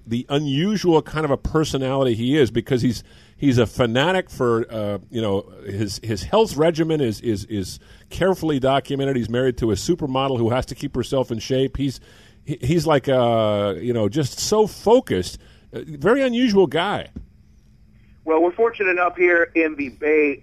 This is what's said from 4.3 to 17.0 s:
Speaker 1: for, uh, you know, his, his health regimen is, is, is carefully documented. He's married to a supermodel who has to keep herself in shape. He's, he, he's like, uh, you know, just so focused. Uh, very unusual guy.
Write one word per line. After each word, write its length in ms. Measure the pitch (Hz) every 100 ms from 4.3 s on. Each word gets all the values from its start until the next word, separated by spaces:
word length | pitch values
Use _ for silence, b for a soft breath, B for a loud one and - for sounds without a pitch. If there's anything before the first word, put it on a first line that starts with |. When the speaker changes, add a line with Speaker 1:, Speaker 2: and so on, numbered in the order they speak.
Speaker 1:
for, 340 | - 123 113 120
uh, 280 | 113 104 101 -
you 100 | 113
know, 220 | 110 98 - - -
his, 340 | 98 104 -
his 200 | 107 104
health 340 | - 208 220 135
regimen 420 | 160 160 160 156
is, 220 | 127 104
is, 240 | 120 104 -
is 340 | 107 90 - b b b
carefully 500 | - 185 180 160 143
documented. 560 | 131 135 - 139 135 135
He's 140 | 110
married 280 | 120 131 123
to 100 | 117
a 40 | 98
supermodel 640 | - 170 151 131 139 127
who 100 | 113
has 160 | 127 120
to 100 | -
keep 200 | 143 131
herself 340 | 113 135 127
in 60 | 113
shape. 400 | - 131 135 -
He's, 220 | 139 - b b b b
he, 140 | - 151
he's 260 | 123 170 156
like, 200 | 143 139
uh, 680 | 127 120 113 107 104 104 85
you 160 | 113
know, 160 | 120 104
just 300 | 143 139 -
so 260 | - 214 214
focused. 720 | - - 247 - 95 90 - b b b
Uh, 100 | - 143
very 380 | 147 156 277
unusual 420 | 262 233 254 196 175
guy. 460 | 147 185 170